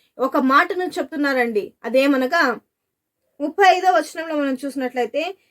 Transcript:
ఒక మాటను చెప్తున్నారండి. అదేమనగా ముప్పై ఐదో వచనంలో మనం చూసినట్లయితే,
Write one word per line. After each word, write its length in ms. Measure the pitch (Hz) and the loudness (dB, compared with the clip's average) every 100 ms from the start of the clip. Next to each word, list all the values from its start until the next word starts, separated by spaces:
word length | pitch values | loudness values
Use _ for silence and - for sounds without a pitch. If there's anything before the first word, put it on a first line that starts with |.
| _ - | _ -6
ఒక 180 | 262 302 | -2 0
మాటను 460 | 262 277 349 359 | 2 2 2 -4
చెప్తున్నారండి. 920 | 359 330 269 302 285 262 240 214 - _ 233 | -6 -6 -8 -4 -2 0 0 -2 -6 _ -2
అదేమనగా 760 | 262 277 269 254 339 277 220 _ _ _ _ _ _ _ - | 2 2 2 0 0 0 -2 _ _ _ _ _ _ _ -8
ముప్పై 360 | 285 - 381 370 | -4 4 6 6
ఐదో 140 | 370 | 4
వచనంలో 440 | 349 311 339 330 302 | 2 0 -6 -6 -2
మనం 220 | 277 254 277 | -2 -4 -6
చూసినట్లయితే, 680 | 269 254 254 233 285 339 392 _ | -6 -6 -4 -4 -4 -6 -8 _